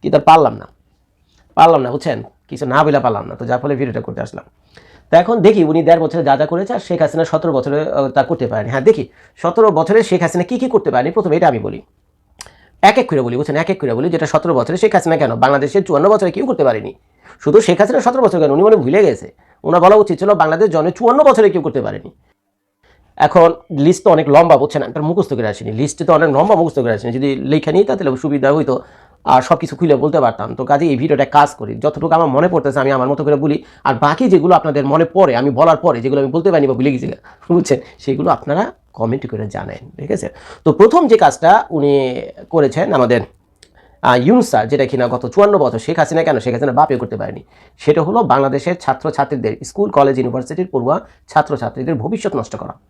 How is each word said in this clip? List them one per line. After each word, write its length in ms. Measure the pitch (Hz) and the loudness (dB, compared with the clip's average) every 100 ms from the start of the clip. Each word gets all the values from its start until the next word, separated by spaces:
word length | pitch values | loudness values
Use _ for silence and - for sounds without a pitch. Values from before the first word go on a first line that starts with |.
কিন্তু 160 | 151 147 | 2 0
আর 40 | |
পারলাম 340 | 139 143 143 110 | 6 6 4 -2
না, 120 | - _ _ _ _ _ _ _ _ | -16 _ _ _ _ _ _ _ _
পারলাম 280 | - 160 160 | 2 4 4
না, 80 | 127 | 0
বুঝছেন? 320 | 143 160 113 113 _ _ | -6 -6 -8 -8 _ _
কিছু 180 | 127 139 | -10 -2
না 180 | 131 | 0
বলে 160 | 156 143 | 2 2
পারলাম 260 | 127 107 - | 0 -4 -8
না। 80 | |
তো 120 | - 123 | -12 -6
যার 120 | 127 | -4
ফলে 160 | 143 139 | -4 -4
ভিডিওটা 240 | 135 117 | -4 -6
করতে 200 | 113 - | -10 -10
আসলাম। 240 | - - - _ _ _ _ _ _ | -10 -12 -20 _ _ _ _ _ _
তো 60 | 165 | 0
এখন 240 | 180 233 | 2 2
দেখি 240 | 185 208 | 2 4
উনি 180 | 156 156 | 2 0
দেড় 180 | 156 170 | 2 2
বছরে 240 | 160 165 | 2 -4
যা 120 | 143 135 | 0 0
যা 100 | 147 | 0
করেছে, 280 | 170 196 | -4 -4
আর 40 | 233 | -8
শেখ 240 | - 170 | -6 -2
হাসিনা 220 | 151 160 | -2 -2
সতেরো 280 | 160 160 165 | -2 -2 -2
বছরে, 280 | 135 131 143 | -2 -2 -4
আহ, 280 | - - 135 | -4 -4 -2
তা 140 | 135 | -2
করতে 240 | 131 170 123 | -2 -2 -4
পারেনি। 240 | 110 107 | -6 -6
হ্যাঁ, 100 | 135 | -2
দেখি 280 | 160 220 127 _ _ _ | 2 0 -2 _ _ _
সতেরো 340 | 165 175 220 | -4 2 2
বছরে 320 | 156 160 214 | 2 2 0
শেখ 200 | 226 170 | 2 0
হাসিনা 220 | 160 175 | -2 -2
কি 140 | 175 247 | -4 -4
কি 100 | 254 | 0
করতে 220 | 226 - | 0 0
পারেনি, 200 | 123 135 | -2 -2
প্রথমে 260 | 180 190 165 | -2 0 2
এটা 120 | 175 | 2
আমি 100 | 120 | 0
বলি। 240 | 101 104 - _ _ _ _ _ - _ _ _ | -6 -10 -18 _ _ _ _ _ -20 _ _ _
এক 160 | 190 220 | 2 2
এক 80 | 247 | 0
করে 120 | 151 | -2
বলি, 160 | 120 120 | -2 -4
বুঝছেন? 200 | 151 147 | -4 -4
এক 140 | 165 | -2
এক 100 | 185 | -4
করে 140 | 135 | -4
বলি, 160 | 117 151 | -2 -2
যেটা 160 | 165 151 | -2 0
সতেরো 280 | 156 170 | 0 0
বছরে 220 | 143 117 175 | 0 0 0
শেখ 180 | 220 | 2
হাসিনা 220 | 190 170 165 | 2 0 0
কেন, 180 | 131 | 0
বাংলাদেশের 500 | 113 127 143 143 202 | 0 2 2 0 -2
চুয়ান্ন 240 | 190 147 175 | 0 0 2
বছরে 220 | 214 185 | 2 0
কেউ 160 | 190 262 | -4 -4
করতে 180 | 247 | 0
পারেনি। 300 | 139 110 101 - _ _ _ - | 0 0 -6 -16 _ _ _ -8
শুধু 200 | - 151 | 2 2
শেখ 200 | 214 170 | 4 0
হাসিনা 200 | 208 262 | 2 2
সতেরো 220 | 247 254 | 0 0
বছর 180 | 233 175 | 0 2
কেন, 100 | 151 | 0
উনি 120 | 143 | 4
মনে 140 | 202 220 | 4 4
ভুলে 280 | 127 175 | 2 2
গেছে। 280 | 196 110 - _ _ _ | 2 0 -8 _ _ _
ওনার 160 | - 175 | -2 0
বলা 160 | 175 214 | 4 4
উচিত 220 | 202 165 | 2 -2
ছিল 160 | 196 | -2
বাংলাদেশ 360 | 202 156 165 214 | 0 0 0 0
জন্মে 200 | 165 156 | 0 -2
চুয়ান্ন 340 | - 233 254 | -2 0 4
বছরে 260 | 294 220 214 | 4 4 2
কেউ 120 | 185 | 2
করতে 200 | 156 - | -4 -6
পারেনি। 280 | - 101 - _ _ _ _ _ _ _ _ _ _ - | -6 -10 -14 _ _ _ _ _ _ _ _ _ _ -2
এখন 360 | 151 185 165 165 _ | 2 4 4 2 _
লিস্ট 340 | 151 147 180 | 0 2 2
তো 60 | - | 2
অনেক 180 | 160 151 | 2 4
লম্বা, 280 | 143 170 147 | 4 6 4
বুঝছেন? 260 | 143 151 | 2 -4
আমি 100 | 127 | -6
তো 100 | 160 | -6
মুখস্থ 320 | 151 170 185 | -4 -2 -2
করে 140 | 123 110 | -2 -4
আসিনি, 240 | 101 113 | -6 -8
লিস্ট 300 | 110 143 - | -6 -6 -4
তো 100 | 160 | 0
অনেক 180 | 160 160 | 2 2
লম্বা 260 | 135 180 202 | 2 2 2
মুখস্থ 220 | 165 151 | 0 -2
করে 140 | 120 | -2
আসিনি। 200 | 107 120 | -2 -4
যদি 240 | 120 139 135 | -4 -2 -4
লেখা 360 | 135 147 143 | -2 -2 0
নিয়ে 120 | 165 | 0
তাহলে 320 | 202 196 151 127 | 0 0 -2 -4
সুবিধা 360 | 156 143 135 | -4 -2 0
হইতো, 300 | 151 151 127 - _ _ _ | 0 0 -4 -6 _ _ _
আর 180 | - 131 | 2 2
সব 140 | 127 165 | 2 -2
কিছু 200 | 135 135 | -2 -4
খুলে 200 | 170 139 | 0 2
বলতে 240 | 147 156 | 2 0
পারতাম। 340 | 127 110 110 | 0 -2 -10
তো 100 | 117 | -8
কাজে 220 | 131 143 165 | -2 0 2
এই 100 | 135 | 0
ভিডিওটা 280 | 151 143 | 0 0
কাজ 300 | 135 147 143 | 2 4 2
করি, 200 | - 107 | 0 -12
যতটুকু 400 | 113 147 151 156 | -4 -4 -4 -2
আমার 120 | 160 165 | 0 0
মনে 220 | 131 175 | 0 0
পড়তেছে 320 | 170 156 139 | 0 -2 -2
আমি 120 | 135 | -2
আমার 160 | 135 131 | 0 -2
মতো 160 | 143 | -2
করে 120 | 147 147 | -2 0
বলি, 260 | 147 143 - _ | 0 -4 -6 _
আর 100 | - | -4
বাকি 340 | 123 147 156 262 | 0 0 0 2
যেগুলো 260 | 185 160 | 2 4
আপনাদের 320 | 170 160 147 139 | 2 2 -2 0
মনে 180 | 151 | 0
পড়ে 320 | 165 185 190 117 | 0 2 2 2
আমি 140 | 135 | 0
বলার 260 | 127 165 156 | 2 2 4
পরে, 240 | 170 123 | 2 0
যেগুলো 200 | 120 139 | -2 -2
আমি 100 | 139 | -2
বলতে 200 | 156 175 | -2 0
পারিনি 160 | 165 139 | 2 0
বা 80 | |
ভুলে 180 | 123 131 | 0 -2
গেছি, 200 | 131 - - - - _ | -2 -6 -12 -16 -20 _
বুঝছেন, 280 | 175 - 127 - - | -2 0 -2 -4 -14
সেগুলো 320 | - 131 180 | -6 -4 -2
আপনারা 420 | 147 - 151 220 - _ | -2 -2 -4 -4 -8 _
কমেন্ট 380 | - 113 131 120 | -8 -6 -6 -8
করে 180 | 107 107 | -10 -10
জানেন, 420 | 98 90 - - - | -10 -12 -14 -18 -18
ঠিক 120 | 85 | -8
আছে? 180 | - - - - - | -6 -8 -14 -20 -6
তো 80 | - | -2
প্রথম 340 | 208 220 320 302 | 4 6 6 4
যে 100 | 220 | 4
কাজটা 500 | 160 - 165 208 - | 4 2 2 2 2
উনি 520 | 160 143 143 131 127 - - - | -2 0 2 0 -6 -12 -16 -6
করেছেন 420 | 165 139 - 180 | 0 0 0 -2
আমাদের, 280 | 156 123 120 110 _ _ _ _ _ _ _ | 0 2 0 -2 _ _ _ _ _ _ _
আহ, 140 | - 127 | 0 2
ইউনূস 320 | 127 240 220 | 4 2 2
স্যার, 200 | 120 113 | 0 0
যেটা 180 | 135 131 | 0 -2
কিনা 220 | 127 123 | 0 -2
গত 180 | 123 123 | -4 -4
চুয়ান্ন 320 | 147 202 202 | 2 4 4
বছর 200 | 135 117 | 0 -2
শেখ 200 | - 170 | -6 -2
হাসিনা 240 | 151 165 | 0 0
কেন, 180 | 165 135 | 0 0
শেখ 140 | 127 | -2
হাসিনা 180 | 120 139 | -4 -2
বাপেও 260 | 123 156 127 | 0 0 0
করতে 180 | 123 110 | -4 -8
পারেনি, 260 | 104 - - _ _ _ | -10 -12 -18 _ _ _
সেটা 240 | - 151 | 0 0
হলো 200 | 156 220 | 2 0
বাংলাদেশের 540 | 240 127 139 139 151 135 | 2 2 2 -2 -4 -6
ছাত্রছাত্রীদের, 760 | - 127 156 - 139 139 117 110 | -4 -4 -4 -4 -4 -4 -6 -8
স্কুল, 260 | 131 - 208 | -12 -6 -2
কলেজ, 280 | 147 139 127 | 2 2 2
ইউনিভার্সিটির 480 | 123 127 127 156 185 | -2 -4 -8 -8 -4
পড়ুয়া 340 | 143 120 165 - _ _ | -4 -2 -4 -4 _ _
ছাত্রছাত্রীদের 680 | - 143 131 117 - 131 | -2 -2 -4 -6 -8 -6
ভবিষ্যৎ 420 | 151 120 214 202 139 | -6 -4 -6 -6 -6
নষ্ট 200 | 123 104 | -8 -10
করা। 180 | 90 - _ | -14 -16 _